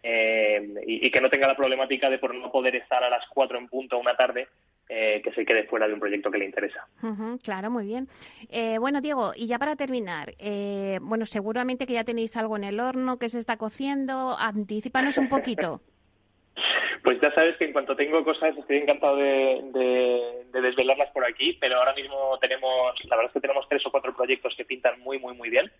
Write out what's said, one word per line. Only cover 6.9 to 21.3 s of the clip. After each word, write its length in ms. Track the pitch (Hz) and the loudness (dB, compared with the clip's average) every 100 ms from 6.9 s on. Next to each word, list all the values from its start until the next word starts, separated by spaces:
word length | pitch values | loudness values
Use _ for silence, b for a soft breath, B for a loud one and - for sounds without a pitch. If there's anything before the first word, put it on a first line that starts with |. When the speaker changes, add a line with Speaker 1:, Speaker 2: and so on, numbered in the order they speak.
| _ | _
Speaker 2:
Ujú, 380 | 226 208 220 247 | -8 -6 -6 -8
claro, 300 | - 190 208 | -8 -6 -4
muy 140 | 240 | -4
bien. 220 | 202 240 262 B B B 226 | -4 -6 -8 B B B -8
Eh, 280 | 233 226 220 | -4 -2 0
bueno, 240 | 254 285 | 0 0
Diego, 300 | 294 277 202 | -2 -2 -2
y 120 | - 226 | -4 -4
ya 100 | 240 | -2
para 180 | 285 294 | -2 -2
terminar, 580 | 269 254 190 160 147 - | -4 -4 -4 -6 -8 -10
eh, 640 | 208 202 202 202 196 190 | -8 -6 -4 -4 -4 -4
bueno, 240 | 175 226 | -2 -4
seguramente 600 | 214 214 202 220 254 254 262 | -2 -4 -4 -2 -2 -4 -2
que 60 | |
ya 100 | 233 | -2
tenéis 320 | 226 233 226 | -2 -2 -2
algo 220 | 233 220 214 | -4 -4 -4
en 80 | |
el 140 | 202 208 | -4 -2
horno 380 | 254 254 254 254 | -2 -2 -2 -2
que 120 | 233 | -4
se 100 | 240 | -4
está 180 | 220 226 | -4 -4
cociendo. 760 | 220 - 269 277 269 262 262 - | -6 -4 -4 -2 -2 -2 -4 -2
Anticípanos 800 | 226 208 202 214 240 262 269 285 | -2 -2 -4 -6 -2 0 2 2
un 120 | 262 | 2
poquito. 520 | 269 254 226 175 139 | 0 0 -2 -2 -4
Speaker 1:
<laughs> 60 | _ _ _ _ _ _ _ - B B B B | _ _ _ _ _ _ _ -4 B B B B
Pues 180 | - 123 | 0 2
ya 100 | 147 | 2
sabes 240 | 160 165 165 | 4 4 2
que 80 | |
en 60 | 160 | -2
cuanto 240 | 139 135 | -2 -2
tengo 280 | 139 147 160 | -2 2 2
cosas 340 | 147 151 160 147 | 0 0 0 -2
estoy 200 | 139 143 | 0 0
encantado 400 | 143 143 147 139 | 2 2 4 4
de, 440 | 139 135 135 131 135 | 4 4 4 2 -2
de, 720 | 131 127 127 123 123 120 123 123 | 0 2 2 2 2 -2 -8 -6
de 100 | 131 | 0
desvelarlas 500 | 127 127 127 135 139 | 2 2 4 4 2
por 120 | 139 | 0
aquí, 320 | 123 | -2